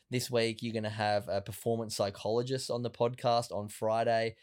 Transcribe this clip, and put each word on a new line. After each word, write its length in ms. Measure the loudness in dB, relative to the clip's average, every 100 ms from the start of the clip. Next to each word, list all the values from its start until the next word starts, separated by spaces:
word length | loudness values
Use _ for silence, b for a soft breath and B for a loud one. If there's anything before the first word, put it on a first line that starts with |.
| _
this 200 | -4 0
week, 320 | 2 2 0
you're 120 | -4
gonna 160 | -2 -4
have 360 | 0 2 2 0
a 120 | -2
performance 560 | -2 -4 0 0 0 0
psychologist 760 | 0 0 0 0 0 -2 -2
on 120 | -4
the 80 | -4
podcast 600 | 0 0 2 2 2 0
on 180 | -6 -6
Friday. 680 | -2 0 2 2 2 0 -4